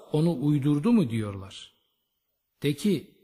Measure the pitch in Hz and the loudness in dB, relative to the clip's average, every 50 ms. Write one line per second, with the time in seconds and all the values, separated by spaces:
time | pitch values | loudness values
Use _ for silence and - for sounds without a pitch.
0 | - - - 151 160 175 165 - 147 147 147 143 131 147 147 147 143 233 240 220 | -14 -4 0 0 2 2 0 0 0 0 0 2 2 2 0 2 2 4 4 4
1 | 165 117 110 113 107 104 98 95 95 98 - - - - _ _ _ _ _ _ | 4 2 0 -4 -4 -6 -8 -10 -12 -14 -16 -20 -20 -20 _ _ _ _ _ _
2 | _ _ _ _ _ _ _ _ _ _ _ _ - 147 147 - - 208 185 135 | _ _ _ _ _ _ _ _ _ _ _ _ -4 -4 -2 0 0 0 0 0
3 | - - _ _ | -2 -8 _ _